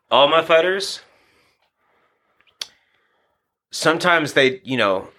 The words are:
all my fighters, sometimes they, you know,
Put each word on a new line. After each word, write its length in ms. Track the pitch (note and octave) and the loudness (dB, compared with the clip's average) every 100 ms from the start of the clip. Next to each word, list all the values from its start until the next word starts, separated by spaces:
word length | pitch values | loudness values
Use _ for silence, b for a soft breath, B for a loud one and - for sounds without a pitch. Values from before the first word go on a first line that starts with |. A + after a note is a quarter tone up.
| - | -2
all 180 | A#2+ C#3+ | 2 4
my 120 | D#3+ | 2
fighters, 600 | D#3+ E3 F3+ F#3+ G3 - - _ _ _ _ _ _ _ _ _ _ _ _ _ _ - - _ _ _ _ _ _ _ _ _ _ | 2 2 2 -4 -8 -12 -18 _ _ _ _ _ _ _ _ _ _ _ _ _ _ -20 -20 _ _ _ _ _ _ _ _ _ _
sometimes 640 | - D#3+ D#3+ F3 E3 D3 | -4 -2 0 0 0 0
they, 280 | D3 C3 B2+ | 0 0 -2
you 140 | B2 B2+ | -6 -2
know, 300 | G#2 F#2+ - | 0 -2 -6